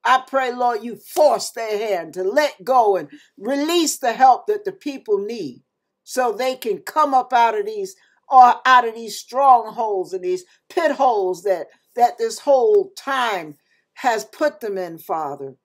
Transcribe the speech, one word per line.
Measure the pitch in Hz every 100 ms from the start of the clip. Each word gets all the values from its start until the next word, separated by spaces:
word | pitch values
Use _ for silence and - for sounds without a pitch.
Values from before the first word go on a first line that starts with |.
I | 233 254 254
pray, | 269 254
Lord, | 247 247 226
you | 233 214
force | - - 302 220 -
their | 240 226 208
hand | 220 185 160
to | 175
let | 185 262 294 -
go | 185 254 214 190
and | 156 196 _ _
release | 202 277 302 349 320 -
the | 247
help | 226 262 240 -
that | 208
the | 196
people | 190 294 269 - 202
need | 208 233 151 120 _ _ _ _
so | _ - 247
they | 208 262 254
can | 233 190
come | - 311 294
up | 262 247
out | 254 233 214
of | 202
these, | 214 190 - _ _ _
or | 269 247 -
out | 254 254 233
of |
these | 226 226 -
strongholds | - 247 277 247 220 220 226 196 165
and | 185
these | 180 185 - _ _
pit | - 320
holes | 262 269 214 185 175
that, | 190 180 - _ _
that | - 240 233
this | 226 226
whole | - 269 233 208 196 -
time | - 269 240 196 156 147 _ _ _
has | - 262 220
put | 214 - 302 294
them | 220 190
in, | 180 165
Father. | - 165 147 143 135 127